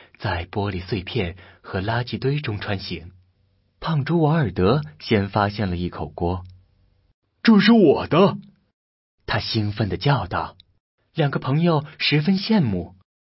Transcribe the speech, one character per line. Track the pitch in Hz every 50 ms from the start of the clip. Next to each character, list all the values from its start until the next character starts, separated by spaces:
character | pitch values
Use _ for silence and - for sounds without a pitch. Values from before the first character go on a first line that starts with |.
| - _ _ _
在 | - 104 90 87 87
玻 | - - 107 98 104
璃 | 92 90 92
碎 | - 120 92
片 | 90 - - 113 90 85 - - - - - _ _
和 | - - 95
垃 | 95 110 113 120 120
圾 | - 113 95
堆 | 131 135 147 147
中 | 147 117 101 101
穿 | - - 101
行。 | 92 - - 90 78 80 90 - - _ _ _ _ _ _ _ _ _ _ _ _
胖 | - 165 165 143 120
猪 | 156 170 170
瓦 | 156 143 160
尔 | 165 135 92
德 | 82 92 90 101 135 156 151 - - _
先 | - - 113 101 98 98
发 | - 107 101 101
现 | 101 117 104 92
了 | 87
一 | 85 90 85
口 | - - 73 73
锅。 | - - 87 87 92 90 90 - - - _ _ _ _ _ _ _ _ _ _ _ _ _ _ _ _
“这 | - 233 214 196
是 | 196 214
我 | 233 226 185 139 110 85 87
的！” | - 139 170 202 170 - - - - _ _ _ _ _ _ _ _ _ _ _ _ _ _ -
他 | - - 104
兴 | - - - 110 104 104
奋 | 104 - 113 92
地 | 90
叫 | 87 - 143 143 110 92
道。 | 87 - 85 78 - - _ - _ _ _ _ _ _ _ _ _ -
两 | 160 147 139
个 | - 151
朋 | - 127 139 160
友 | 175 175 160 143 151 - -
十 | - - - 143 151
分 | 151 202 190
羡 | 190 - - 220 202
慕， | 139 107 95 87 85 - - _ _ _ _ _